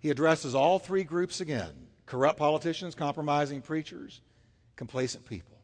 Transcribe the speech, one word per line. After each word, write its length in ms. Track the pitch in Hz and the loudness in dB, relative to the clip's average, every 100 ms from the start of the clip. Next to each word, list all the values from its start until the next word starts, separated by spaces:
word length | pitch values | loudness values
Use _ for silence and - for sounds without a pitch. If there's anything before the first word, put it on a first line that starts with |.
he 100 | 151 | 0
addresses 440 | 131 160 156 143 | 2 4 4 2
all 240 | 131 147 185 | 2 4 4
three 240 | 185 190 | 2 -2
groups 380 | 175 170 180 - | 0 -2 -2 -4
again. 480 | 170 135 87 71 64 _ - | -4 -4 -4 -10 -20 _ -10
Corrupt 320 | 127 135 156 | 2 2 4
politicians, 560 | 151 151 160 165 180 | 4 4 0 -4 -6
compromising 680 | 156 147 143 151 147 147 139 | -4 -4 -2 0 2 0 -4
preachers, 580 | 123 156 156 175 - - _ _ _ _ _ - | -6 -6 -6 -12 -16 -18 _ _ _ _ _ -14
complacent 500 | 127 131 127 - - | -8 -2 -2 -4 -10
people. 320 | 104 - - | -12 -12 -20